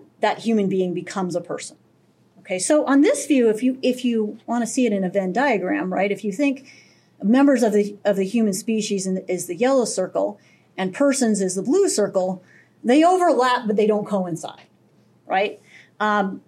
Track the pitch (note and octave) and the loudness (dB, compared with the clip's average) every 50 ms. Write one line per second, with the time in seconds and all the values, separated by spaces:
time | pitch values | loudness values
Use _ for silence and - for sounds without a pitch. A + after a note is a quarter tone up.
0 | - _ _ - - G#3+ - - - A3+ A3+ G#3+ G3+ F#3+ F#3+ F#3+ F#3 F3+ F3 F3 | -20 _ _ -4 -2 -2 -2 -2 -2 0 0 0 0 0 0 0 -2 -2 -4 -6
1 | F3+ - - G3+ F#3+ F3+ E3 F3 E3+ - - - - - - _ _ _ _ _ | -8 -8 -6 -6 -4 -4 -4 -6 -6 -8 -10 -10 -12 -14 -18 _ _ _ _ _
2 | _ _ _ _ _ _ _ - - - F#3+ F#3 - - D4+ D4+ - - C#4 C#4 | _ _ _ _ _ _ _ -16 -10 -8 -6 -4 0 2 2 2 4 4 4 4
3 | D4 G#4+ D5 C#5+ - - D4 C4 A#3+ A3 G#3+ G#3+ B3+ B3+ B3+ - - B3+ B3 B3 | 6 4 2 0 0 0 2 4 4 2 2 2 0 -2 -2 0 -2 -2 -2 0
4 | - B3 A#3 A3 G#3+ G#3+ - - _ - A#3 A#3+ A#3 A3+ - C4 B3 A3+ G#3 G3 | -2 -2 0 0 -2 -4 -6 -10 _ -6 -4 -4 -4 -4 -2 0 0 0 0 0
5 | F#3+ F3+ E3+ G3+ F#3+ F#3 F3+ A#3 C#4 D4 A#3 G3 F3 F3+ G3 G3 G3 F#3 F#3 - | -2 -2 -2 -2 -2 -2 0 0 0 2 0 0 0 -2 -2 -4 -4 -4 -2 -2
6 | G3 G3+ G3+ G3 - G#3 F#3+ - C#4+ C#4 C4 C#4 - - - - - _ _ _ | -2 -2 -2 -4 -6 -6 -4 -2 -2 -2 -2 -4 -10 -20 -20 -20 -20 _ _ _
7 | _ _ _ - - G3 A#3+ C4+ C#4+ C#4+ C4+ A3+ A#3 G#3+ G3+ G#3 G3+ G3+ - - | _ _ _ -4 0 2 4 4 6 4 4 4 2 2 2 2 0 0 -4 -4
8 | - G#3 G3+ G3 F#3+ F#3 A#3 A#3 A3 G#3 F#3+ F#3+ - - A3 G#3+ G#3 - G3+ G3 | -2 -2 0 0 0 -2 0 0 0 0 0 -2 -4 -2 -2 -2 -2 -2 -4 -4
9 | F#3+ F#3+ F#3 F#3+ - - F#3 F3 F3 - F3 E3 A#3+ C4 C#4 C4 A#3 - - F#3+ | -2 -4 -4 -4 -4 -4 -6 -6 -6 -6 -4 -2 0 2 2 2 0 -2 -2 -4
10 | F#3 F3+ - F#3+ G3 G#3 G#3 - _ _ _ _ _ _ _ - F#3+ F#3 F3+ - | -4 -4 -2 -4 -4 -4 -6 -8 _ _ _ _ _ _ _ -6 -6 -4 -2 0
11 | C#4+ C#4+ C4+ C4+ B3+ A3 G#3+ F#3 F#3+ F#3 F3+ F#3+ F#3 A3 D4+ G4 G4+ E4 - G#3+ | 0 2 2 2 0 0 0 0 0 -2 -4 -4 -2 0 2 2 2 2 0 0
12 | G3+ F#3+ F#3 F#3+ F#3 F#3 F#3 F#3 - _ _ - _ _ _ _ - G#3+ B3+ D4+ | -2 0 0 -2 -2 -2 -4 -8 -10 _ _ -20 _ _ _ _ 0 2 4 6
13 | D#4+ F4 F#4 F#4 F4+ E4+ C4+ A#3 B3 B3+ B3 B3 A#3+ G#3+ G#3+ G#3+ G#3 G#3 G#3 G#3 | 6 6 4 4 4 2 2 2 2 2 0 0 -2 -2 0 2 2 2 2 0
14 | G#3 - G3+ G3 F#3 F3 D#3+ E3 - - - - - _ _ _ _ _ _ _ | -2 -2 -4 -4 -4 -4 -6 -8 -10 -12 -16 -18 -20 _ _ _ _ _ _ _
15 | _ _ _ _ _ - A2 F#3+ G#3 G#3 - - _ _ - - - _ _ - | _ _ _ _ _ -4 -2 -2 -2 -2 -4 -10 _ _ -20 -20 -20 _ _ -4
16 | G#3 G#3+ G#3 G#3 G3 G3 F#3+ - - | 0 0 2 0 0 -2 -4 -10 -12